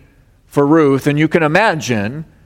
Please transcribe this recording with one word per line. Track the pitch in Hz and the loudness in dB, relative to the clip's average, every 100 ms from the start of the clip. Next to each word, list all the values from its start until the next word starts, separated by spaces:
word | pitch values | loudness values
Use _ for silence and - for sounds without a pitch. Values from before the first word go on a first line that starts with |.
| - _ _ _ _ | -16 _ _ _ _
for | 147 143 | -2 2
Ruth, | 160 143 135 147 | 4 2 2 0
and | 147 | 0
you | 156 | 0
can | 175 | 0
imagine | 151 180 220 160 - 110 104 143 - _ | 0 2 0 -2 -4 -4 -4 -8 -14 _